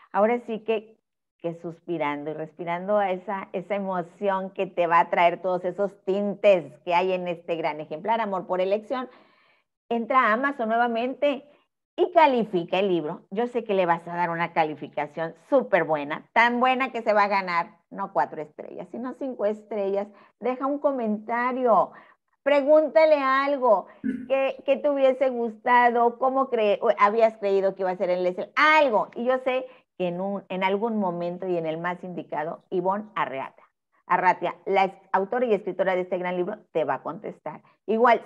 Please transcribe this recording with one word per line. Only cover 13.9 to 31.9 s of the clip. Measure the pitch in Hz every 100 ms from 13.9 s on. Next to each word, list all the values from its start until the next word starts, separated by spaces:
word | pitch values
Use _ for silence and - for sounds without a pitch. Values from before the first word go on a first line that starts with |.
| 170 180
a |
dar | 175 175
una | 165 170
calificación | 170 156 151 143 - 147 165 165 - -
súper | 277 - 185
buena, | 151 151 143 156 -
tan | 233 240 240
buena | 254 254 262
que | 233
se | 220
va | 208
a | 202
ganar, | 196 185 170 170 _ _
no | 180 190
cuatro | 170 156 156
estrellas, | 147 - - - 180
sino | 233 254
cinco | 330 269 247 208
estrellas. | 214 - 214 196 196 214 - _ _
Deja | 226 254 277
un | 285
comentario, | 294 269 220 208 214 233 247 254 247 190 - - - _ _ _
pregúntale | 277 285 269 302 302 320 320 294
algo | 262 269 277 277 247 190 - - - - -
que, | 269 269 -
que | - 262
te | 294
hubiese | 277 269 262 269
gustado, | 240 233 214 247 247 240 233 233 233
cómo | 262 269 262
cre-, | 233 208 190
o | 220 -
habías | 202 226 220 220
creído | 202 196 190
que | 190
iba | 185
a | 185
ser | 180
el, | 180 180 180 180
algo. | - 302 311 285 202 - -
Y |
yo | 240 262
sé | 262 254 254 - _ -
que | 180
en | 175
un, | 196 196 -
en | 185
algún | 190 196 233 214
momento | 185 175 175 180 190
y | 170
en | 160
el | 160
más | 175